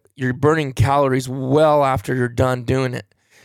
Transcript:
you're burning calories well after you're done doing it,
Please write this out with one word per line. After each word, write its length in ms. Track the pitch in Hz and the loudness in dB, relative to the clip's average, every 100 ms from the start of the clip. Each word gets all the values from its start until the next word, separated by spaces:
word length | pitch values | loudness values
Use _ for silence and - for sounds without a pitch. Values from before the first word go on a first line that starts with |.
| _ | _
you're 180 | - 131 | -6 -4
burning 400 | 127 147 160 143 | 0 2 2 0
calories 560 | 127 139 143 139 131 131 | 0 2 2 2 0 -4
well 560 | 135 131 143 156 147 | -6 0 2 4 4
after 300 | 135 127 - | 2 0 -2
you're 140 | 127 123 | -4 -2
done 340 | 120 131 127 | 0 -2 -2
doing 320 | 117 131 127 | -2 -2 -2
it, 180 | 123 - _ _ _ | -6 -12 _ _ _